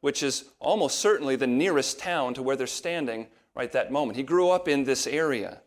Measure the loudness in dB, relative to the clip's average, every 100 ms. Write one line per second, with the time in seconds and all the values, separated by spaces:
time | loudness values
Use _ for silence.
0 | -2 -2 -2 -4 -8 _ 0 2 2 2
1 | 2 2 2 0 2 2 4 2 0 -4
2 | -4 -2 -2 -2 -2 -2 -2 -6 -6 -4
3 | -4 -6 -10 _ _ -8 -4 -2 0 0
4 | -2 -4 0 4 4 4 2 0 2 0
5 | 0 -2 0 -2 -6 -12